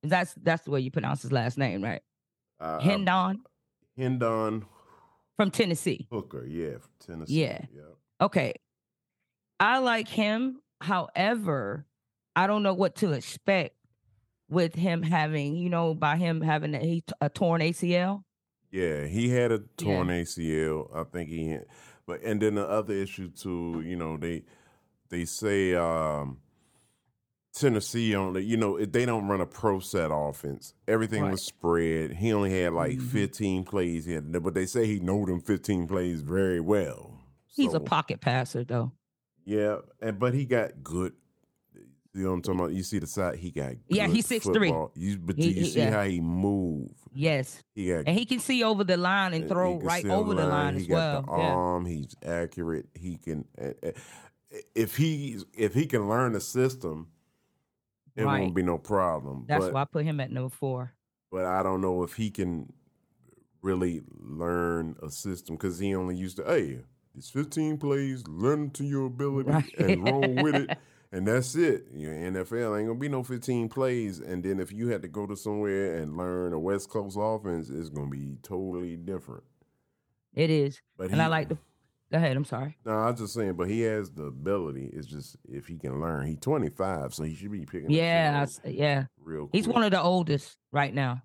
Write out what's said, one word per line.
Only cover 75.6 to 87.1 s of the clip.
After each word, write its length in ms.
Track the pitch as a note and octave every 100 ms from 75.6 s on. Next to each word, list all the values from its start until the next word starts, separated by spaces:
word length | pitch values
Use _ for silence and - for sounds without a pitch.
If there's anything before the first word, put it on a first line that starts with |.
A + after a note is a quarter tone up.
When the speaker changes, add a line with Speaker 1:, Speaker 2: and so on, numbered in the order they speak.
| G#2 G2 G2 E2
Speaker 2:
and 200 | D2+ D#2
learn 340 | F2+ F2+ F2+
a 60 | E2
West 300 | E2+ G2 G2
Coast 280 | A2 G2+ G2
offense, 500 | G#2+ A2 G#2 E2+ D#2
it's 200 | C#2 D#2+
gonna 200 | D2 C#2+
be 280 | C2+ C#2 C2+
totally 560 | - F#2 F#2+ F2+ F2+ E2+
different. 460 | E2+ F#2 - A#1 _ _ _ _ _ _ _ _ _
Speaker 1:
It 160 | - D#3+
is. 320 | D#3 C#3 C3+ _ _
Speaker 2:
But 140 | F#2
Speaker 1:
And 100 | B2+
I 40 | D#3+
Speaker 2:
he 40 |
Speaker 1:
like 200 | D#3+ D3+
the, 60 | D#3
go 640 | _ _ _ _ _ D#3+
ahead, 180 | E3 C3
I'm 80 | C#3+
sorry. 320 | A#2 C#3 D#3 A#2
Speaker 2:
No, 80 |
I 180 | G#2+ A2+
was 80 | A#2+
just 140 | G#2
saying, 200 | A#2 G#2 F2
but 140 | F2+
he 120 | A2
has 280 | A2+ A2 F#2+
the 120 | C#2 D2
ability. 600 | C2 D2+ G2 E2 C2+ C2+
It's 180 | D2+ C2
just 300 | D2 C#2 - -
if 200 | C#2 C2+
he 100 | E2
can 220 | C#2+ C2
learn. 240 | E2 D#2 C#2+
He's 120 | D#2
twenty-five, 720 | - D3+ E2 - F#2+ F2 C2+